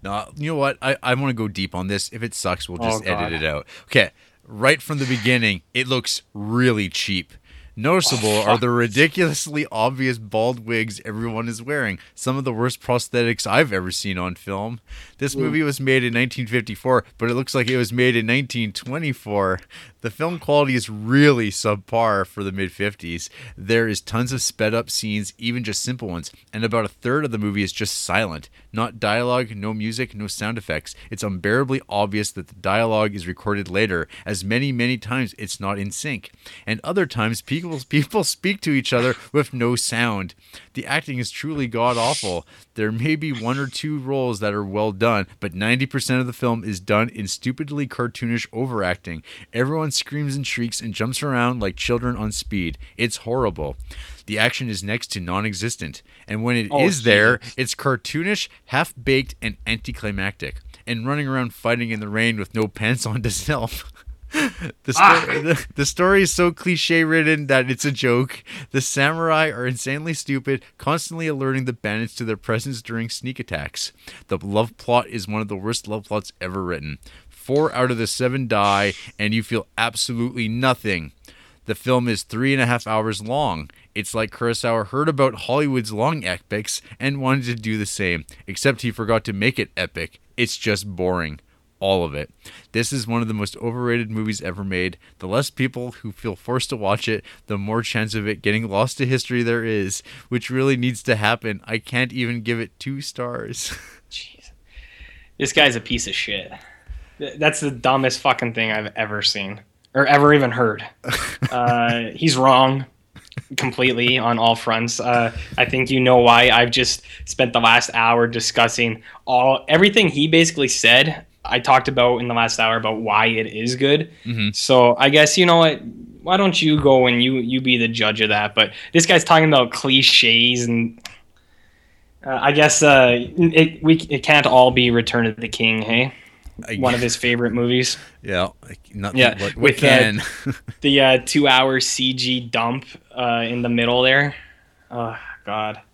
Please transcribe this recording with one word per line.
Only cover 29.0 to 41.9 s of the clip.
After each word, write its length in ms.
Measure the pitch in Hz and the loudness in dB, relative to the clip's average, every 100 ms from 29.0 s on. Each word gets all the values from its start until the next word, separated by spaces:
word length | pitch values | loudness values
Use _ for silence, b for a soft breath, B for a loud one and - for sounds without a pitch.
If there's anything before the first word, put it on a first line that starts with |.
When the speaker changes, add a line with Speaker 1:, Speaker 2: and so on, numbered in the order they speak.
Speaker 1:
dialogue, 560 | 104 107 123 123 120 107 | -2 -2 0 -2 -4 -6
no 180 | 101 | -8
music, 400 | 110 107 113 127 | -6 -6 -6 -8
no 120 | 101 104 | -8 -10
sound 280 | - 107 117 | -6 -6 -8
effects. 360 | - 78 - - b | -6 -8 -8 -20 b
It's 140 | 110 | -8
unbearably 560 | 107 92 95 117 135 135 - | -6 -4 0 0 0 -4 -4
obvious 420 | 101 104 104 104 | -2 0 -2 -4
that 140 | - 85 | -8 -16
the 60 | |
dialogue 600 | 98 95 101 113 110 107 101 | -8 -2 0 2 2 0 -4
is 100 | 85 | -10
recorded 420 | 87 - 104 92 | -8 -4 -4 -4
later, 380 | 92 110 90 78 B | -2 0 -2 -4 B
as 200 | - 98 | -8 -8
many, 260 | 95 113 139 | -4 -2 -2
many 260 | 123 120 127 | -2 -2 -2
times 360 | 107 127 120 - | -4 -4 -6 -8
it's 200 | 107 - | -12 -8
not 200 | 101 101 | -6 -4
in 100 | 101 | -6
sync. 400 | - 151 123 - B B B | -6 -8 -8 -10 B B B
And 160 | - 110 | -8 -6
other 220 | - 180 170 | -2 -2 -2
times 360 | 123 110 113 | 0 -2 -2
people, 380 | - 147 175 156 127 | -4 -6 -4 -10 -2
people 340 | 147 143 220 | 0 0 -2
speak 380 | 180 - 185 202 | -2 -2 -4 -4
to 100 | - | -2
each 200 | 139 - | -2 0
other 240 | 123 123 120 - | 0 0 -2 -4
with 200 | 147 143 | -2 -2
no 220 | 127 120 | -2 0
sound. 600 | 123 - 117 120 104 92 - B B B | 0 -2 -2 -2 -2 -8 -12 B B B
The 120 | - - | -12 -4
acting 320 | 143 160 127 | -6 -4 -6
is 120 | 120 | -6
truly 340 | - 147 151 127 | -8 -8 -4 -4
god-awful. 800 | 117 120 | 0 0